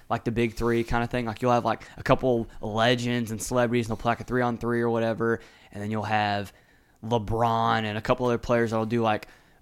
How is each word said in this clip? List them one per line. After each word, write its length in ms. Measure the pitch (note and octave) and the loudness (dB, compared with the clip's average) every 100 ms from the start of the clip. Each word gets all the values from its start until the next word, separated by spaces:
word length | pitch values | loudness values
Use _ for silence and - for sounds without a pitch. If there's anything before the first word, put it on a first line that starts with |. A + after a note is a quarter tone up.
| - | -6
like 140 | A#2 | -4
the 80 | - | -2
big 220 | A2+ A#2 | 0 0
three 300 | A2 A#2 A#2 | 0 0 0
kinda 240 | A#2 A#2+ A#2 | 0 -2 0
thing. 180 | B2+ A2+ | -2 -4
Like, 160 | G#2+ | -2
you'll 100 | B2+ | 2
have, 140 | A#2+ A#2 | 4 2
like, 180 | A2 - - | -2 -6 -8
a 60 | |
couple 440 | - C3 C3 A#2 A2+ - | 2 2 4 0 -2 -8
legends 720 | G#2+ G#2+ A#2 B2 A#2+ A#2+ A2 | -4 2 4 2 0 -2 -2
and 100 | A2 | -6
celebrities, 460 | - B2 A#2+ A#2+ A2 | -2 0 2 2 0
and 40 | |
they'll 100 | A2 | -2
play, 100 | A#2+ | -2
like, 100 | A2+ | -2
a 40 | - | -2
three-on-three 560 | B2 B2 A2+ A#2 A#2 | 0 0 -2 -2 0
or 80 | A#2 | 0
whatever, 500 | A#2 A2+ A2 A#2 A2+ - - - | 0 0 0 0 -2 -4 -20 -18
and 100 | G2+ | -10
then 60 | G#2 | -6
you'll 120 | A2 | -4
have 500 | G2+ G#2+ G#2 G2+ G2 - _ _ _ _ | -2 0 0 -2 -4 -12 _ _ _ _
LeBron 800 | A2 A#2+ G2+ A2+ A#2 A2+ A2+ A2+ | -2 -2 0 0 2 2 2 0
and 140 | G#2+ G#2+ | 0 -4
a 40 | |
couple 240 | - B2+ B2 | 0 0 2
other 100 | A#2 | 0
players 340 | - A#2+ A#2 | 2 2 2
that'll 140 | A2+ A2 | 0 0
do, 160 | A#2+ | 0
like, 260 | A2 G#2+ - - _ _ | 0 0 -6 -20 _ _